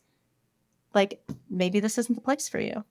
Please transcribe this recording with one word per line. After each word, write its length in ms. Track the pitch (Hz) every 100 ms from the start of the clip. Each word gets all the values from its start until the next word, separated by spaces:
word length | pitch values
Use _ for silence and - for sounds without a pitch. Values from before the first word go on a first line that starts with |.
| _ _ _ _ _ _ _ _ _
like, 260 | 104 98 - - - -
maybe 300 | 185 185 202
this 180 | 214 247
isn't 160 | 233
the 60 | 240
place 280 | - 277 -
for 120 | -
you, 240 | 214 220 -